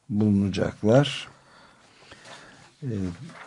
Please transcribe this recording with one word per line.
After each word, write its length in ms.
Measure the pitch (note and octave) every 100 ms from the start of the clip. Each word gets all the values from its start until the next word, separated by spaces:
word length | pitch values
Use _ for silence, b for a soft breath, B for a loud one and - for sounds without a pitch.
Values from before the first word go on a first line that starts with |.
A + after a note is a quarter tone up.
| -
bulunacaklar. 1200 | G#2 G#2+ G2+ G2 F#2+ - - G#2+ B2+ - - - B B B B B B B B B B B B B B B
Ee, 40 | C3+ G#2 F#2 F2 D3+ -